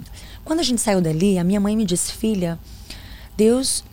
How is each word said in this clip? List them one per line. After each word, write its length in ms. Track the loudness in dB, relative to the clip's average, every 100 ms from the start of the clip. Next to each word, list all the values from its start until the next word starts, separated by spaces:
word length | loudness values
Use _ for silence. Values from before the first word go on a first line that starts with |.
| -10 -16 -18 -16
Quando 160 | -4 0
a 40 |
gente 180 | 0 0
saiu 200 | 2 2
dali, 360 | 2 2 2 4
a 60 |
minha 160 | 2 2
mãe 180 | 2 2
me 80 | 0
disse, 280 | 0 -2
"Filha, 440 | -2 -2 0 -2 -4 -10 -18 -16 -18 -16 -18 -10 2
Deus, 460 | 4 4 2 -4 -6